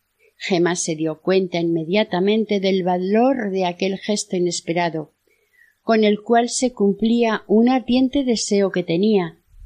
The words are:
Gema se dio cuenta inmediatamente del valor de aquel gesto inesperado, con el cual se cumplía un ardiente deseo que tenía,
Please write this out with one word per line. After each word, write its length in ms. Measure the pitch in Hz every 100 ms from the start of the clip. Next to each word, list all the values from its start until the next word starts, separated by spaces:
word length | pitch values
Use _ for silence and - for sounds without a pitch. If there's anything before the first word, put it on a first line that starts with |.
| _ _ _ _
Gema 320 | - 180 175
se 220 | 175 - 156
dio 240 | 156 151
cuenta 400 | - 190 180 175
inmediatamente 1000 | 170 165 160 202 214 175 196 220 208 208
del 220 | 190 190
valor 680 | 180 180 185 214 254 254 208
de 160 | 190 180
aquel 320 | 175 190 190
gesto 380 | - 208 - 190
inesperado, 760 | 175 170 - 170 170 156 151 _ _ _ _ _ _ _
con 200 | - 226
el 180 | 208 208
cual 260 | - 233 240
se 240 | - 254
cumplía 720 | - 202 196 220 233 226 214 -
un 220 | 214 240
ardiente 560 | 262 - 247 262 285
deseo 460 | 254 220 - 202 196
que 120 | 185
tenía, 600 | 175 170 208 202 165 - _ -